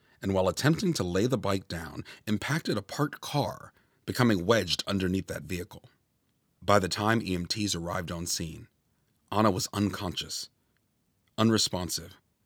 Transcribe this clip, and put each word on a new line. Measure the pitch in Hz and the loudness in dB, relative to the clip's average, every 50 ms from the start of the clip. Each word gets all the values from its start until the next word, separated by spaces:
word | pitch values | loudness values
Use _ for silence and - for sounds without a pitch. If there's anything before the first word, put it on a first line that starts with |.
| _ _ _ _ - | _ _ _ _ -2
and | 98 95 | 0 2
while | 95 92 | 4 4
attempting | 92 87 - - 151 165 156 208 175 151 | 2 2 4 4 4 4 4 2 0 0
to | - 95 | 0 0
lay | 87 87 95 110 | 2 2 2 2
the | 127 131 | 2 2
bike | 104 98 98 98 98 - | 0 0 0 -2 -2 -4
down, | - 90 82 82 - - - - - - - _ | -6 -8 -8 -8 -8 -10 -12 -12 -14 -18 -12 _
impacted | 110 107 - - - 143 165 - - 139 | -2 -2 -2 0 -2 -2 -2 0 -2 -2
a | 101 | -2
parked | - - - - 147 147 - - | -4 -6 -2 -2 -2 -2 -2 -8
car, | - - 143 143 113 - - - - - _ _ _ _ _ _ _ | -10 -4 -2 0 0 0 -4 -8 -14 -20 _ _ _ _ _ _ _
becoming | 110 95 - 123 117 104 87 87 | -4 2 4 4 4 4 4 4
wedged | 98 117 107 95 85 78 - - | 4 4 4 2 0 -2 -4 -2
underneath | - 101 95 92 90 92 95 - | -2 -2 0 0 0 0 0 -2
that | - - 87 73 | -4 -8 -10 -6
vehicle. | 80 92 87 90 - - - - - _ _ _ _ _ _ _ _ _ _ _ _ _ _ - | -6 -6 -6 -6 -10 -14 -20 -20 -20 _ _ _ _ _ _ _ _ _ _ _ _ _ _ 2
By | 98 101 104 | 4 4 6
the | 92 85 | 4 2
time | - - 104 107 117 117 | -2 0 2 2 2 2
E | - 92 90 | 2 0 -2
M | 87 87 | -2 -2
Ts | - - 110 104 98 - | -4 -4 -4 -2 -2 -2
arrived | 85 82 87 92 92 85 78 | -4 -4 -4 -4 -6 -4 -6
on | 87 85 87 | -6 -6 -4
scene, | 87 - - 87 80 78 - - - _ _ _ _ _ _ _ _ _ _ _ _ | -4 -4 -4 -6 -8 -8 -12 -16 -20 _ _ _ _ _ _ _ _ _ _ _ _
Anna | 104 101 110 107 | 2 4 4 4
was | 90 - - - - | 4 2 -2 -4 0
unconscious, | 101 101 95 85 - 98 90 - - 76 - - - - - _ _ _ _ _ _ _ _ _ _ _ _ _ _ _ _ _ | 0 0 0 0 -4 -6 -6 -6 -6 -8 -8 -8 -10 -10 -12 _ _ _ _ _ _ _ _ _ _ _ _ _ _ _ _ _
unresponsive, | - 110 113 110 104 - - - 90 90 82 - - - - - - _ _ _ _ _ | 2 4 4 4 4 2 0 -2 -4 -4 -4 -6 -8 -8 -12 -18 -20 _ _ _ _ _